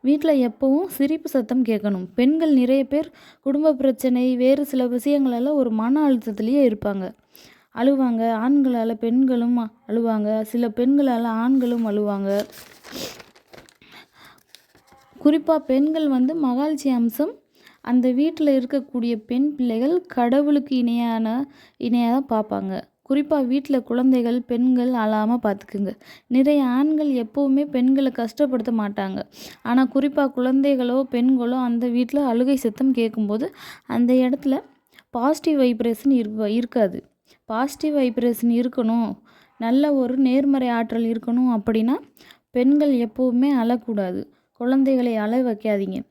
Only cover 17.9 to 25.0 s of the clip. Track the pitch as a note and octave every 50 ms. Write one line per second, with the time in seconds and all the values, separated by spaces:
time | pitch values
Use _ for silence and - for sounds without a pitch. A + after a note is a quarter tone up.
17.9 | A#3+ B3+ A#3+ B3+ B3 B3+ D4 D#4+ D#4+ D#4 D#4 D4 C#4 C4 B3 B3 D4 C#4 C4+ -
18.9 | - B3 A3+ A#3+ A#3 G#3+ A3 - A#3+ B3+ C#4 D4+ D4 C#4 B3+ A#3+ A3+ A3+ B3 C#4+
19.9 | E4+ F4+ F4+ - - B3+ A#3+ A#3+ B3 C#4 D4 D4 D4 C#4+ C4+ - C4 B3+ A#3+ A#3
20.9 | A#3 A#3+ A#3 A#3 A3+ A3+ A3 A3 A3+ B3+ C#4 - - - - _ _ _ B3 A#3+
21.9 | A3+ A#3+ A#3+ A#3 A#3+ C4+ C#4 - A#3 G#3+ G#3+ G#3+ G#3 G3 F#3+ F#3+ F#3+ - - _
22.9 | _ _ _ _ C4+ C#4+ C#4+ D4 D#4 D4 C4 A#3+ C4 C#4+ C4+ - C#4 B3+ B3+ -
23.9 | A#3 B3 B3+ C4 C4 B3 A#3 A#3 A#3 B3 A#3+ - B3 A#3 B3 B3+ B3+ B3 A#3+ B3+
24.9 | B3+ A#3+